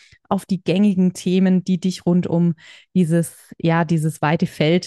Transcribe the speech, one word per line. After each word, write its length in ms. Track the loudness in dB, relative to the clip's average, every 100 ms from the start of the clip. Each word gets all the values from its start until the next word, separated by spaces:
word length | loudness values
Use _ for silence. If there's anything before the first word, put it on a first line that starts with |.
| _ _ _
auf 180 | -6 -4
die 160 | -4
gängigen 500 | -2 0 2 2 0
Themen, 500 | 0 -2 2 2 2
die 160 | 0 -2
dich 280 | -2 -4 0
rund 180 | 0 0
um 300 | 0 0 -2 -12 -20 _ -2
dieses, 580 | 0 0 -2 -10 _ -6
ja, 260 | -2 0 0
dieses 380 | 0 -2 -2
weite 240 | -2 0 -2
Feld 320 | -2 0 0